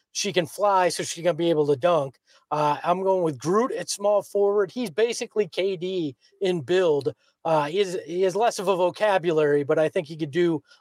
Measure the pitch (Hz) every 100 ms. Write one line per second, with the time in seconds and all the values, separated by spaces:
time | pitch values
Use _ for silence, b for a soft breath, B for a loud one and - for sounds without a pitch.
0 | _ - 202 180 151 - 202 190 180 -
1 | 170 170 170 160 170 151 147 135 175 165
2 | 135 - _ b b 151 147 143 165 185
3 | 190 190 165 131 151 202 247 156 - -
4 | 202 208 - 202 202 208 190 247 233 147
5 | 233 - 233 214 190 - 190 185 180 185
6 | 151 - b b 196 180 127 180 180 143
7 | 139 - _ _ 165 160 147 185 190 170
8 | - 175 190 185 233 - 185 180 180 -
9 | 214 190 170 156 147 147 139 156 156 190
10 | 143 160 156 156 175 156 - b